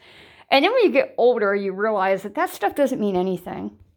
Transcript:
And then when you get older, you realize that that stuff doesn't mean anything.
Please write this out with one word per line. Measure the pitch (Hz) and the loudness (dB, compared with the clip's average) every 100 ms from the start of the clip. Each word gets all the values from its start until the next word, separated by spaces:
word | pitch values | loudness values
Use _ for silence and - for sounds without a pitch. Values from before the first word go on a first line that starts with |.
| - - - - - | -20 -20 -20 -20 -2
And | 269 | 2
then | 339 | 2
when | 508 | 2
you | 381 | 4
get | 254 - - | 2 0 2
older, | 240 233 202 | 2 2 0
you | 202 196 | 0 -4
realize | 185 220 214 190 190 | -4 -2 0 0 -2
that | 208 | -4
that | 285 359 | -4 -4
stuff | - 403 | -4 -4
doesn't | - 269 262 | 0 0 0
mean | 208 180 | -2 0
anything. | 185 175 185 - 208 - _ | -2 -4 -8 -12 -14 -16 _